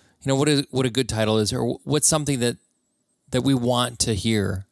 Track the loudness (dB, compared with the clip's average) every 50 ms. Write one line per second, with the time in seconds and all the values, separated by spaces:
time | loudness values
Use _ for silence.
0 | _ _ _ _ -4 -2 0 2 2 2 2 2 0 -2 -2 -2 -2 0 0 -2
1 | -2 -2 0 0 0 2 2 2 2 0 -2 -2 -4 -4 -6 -6 -4 -2 -2 0
2 | 2 2 2 2 0 0 -2 0 -2 -2 -4 -4 _ _ _ _ _ _ _ _
3 | _ _ _ _ _ _ -2 0 2 2 2 2 2 0 0 0 0 -2 -2 -4
4 | -2 -2 -2 0 0 0 0 2 0 0 -2 -6 -8 _